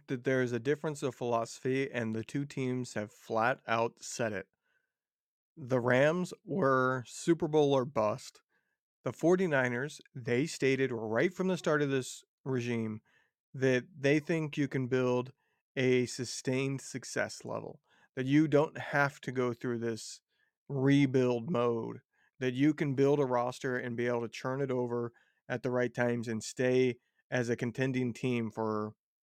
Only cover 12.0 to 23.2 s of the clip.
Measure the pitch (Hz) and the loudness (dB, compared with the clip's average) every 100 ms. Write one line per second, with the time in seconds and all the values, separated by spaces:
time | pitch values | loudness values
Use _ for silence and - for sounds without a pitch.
12 | 123 - - _ 139 131 120 117 110 110 | -4 -10 -20 _ -4 -2 0 -2 -4 -8
13 | - _ _ _ _ 139 131 127 120 139 | -14 _ _ _ _ 0 2 2 0 -2
14 | 135 151 147 165 151 151 139 139 127 127 | 2 2 2 -2 -2 -2 -2 -2 0 2
15 | 127 123 123 - _ _ _ - 127 127 | 2 2 -2 -10 _ _ _ 0 2 4
16 | 123 - 120 - - 127 135 135 - 127 | 2 -4 -8 -6 -4 -2 -2 -4 -8 -12
17 | - - 107 - 117 110 107 - _ _ | -8 -4 -4 -6 -10 -8 -10 -14 _ _
18 | _ - 131 147 156 143 160 - - 147 | _ -6 2 4 6 4 2 -2 -4 0
19 | 139 - - 127 123 117 131 117 117 110 | 0 -2 -8 -2 -2 -2 -4 -4 -4 -6
20 | - - _ _ _ _ - 139 135 139 | -10 -16 _ _ _ _ -8 0 6 6
21 | 139 127 123 120 113 120 120 117 117 117 | 6 4 4 2 0 0 2 0 -4 -10
22 | - _ _ - 131 127 147 147 151 131 | -16 _ _ -6 -4 2 2 2 0 2
23 | 139 147 | 4 4